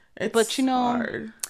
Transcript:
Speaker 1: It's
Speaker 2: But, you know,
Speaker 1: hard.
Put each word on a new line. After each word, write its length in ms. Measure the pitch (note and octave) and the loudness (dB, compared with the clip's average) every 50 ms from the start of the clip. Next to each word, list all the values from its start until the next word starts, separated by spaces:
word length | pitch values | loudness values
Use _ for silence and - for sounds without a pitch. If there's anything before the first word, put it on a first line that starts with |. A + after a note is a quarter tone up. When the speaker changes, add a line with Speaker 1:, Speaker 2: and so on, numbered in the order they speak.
| _ _ _ | _ _ _
Speaker 1:
It's 160 | - - A3 A3 | -6 -6 0 2
Speaker 2:
But, 260 | A3+ A3 A3 - - | 2 2 2 2 0
you 60 | C4 | 2
know, 100 | C4 B3+ | 2 2
Speaker 1:
hard. 580 | B3+ B3 A#3+ A#3+ B3 A#3 - - - A3+ A3 A3 - - - | 2 2 2 2 0 -2 -2 -4 -6 -8 -8 -10 -10 -12 -12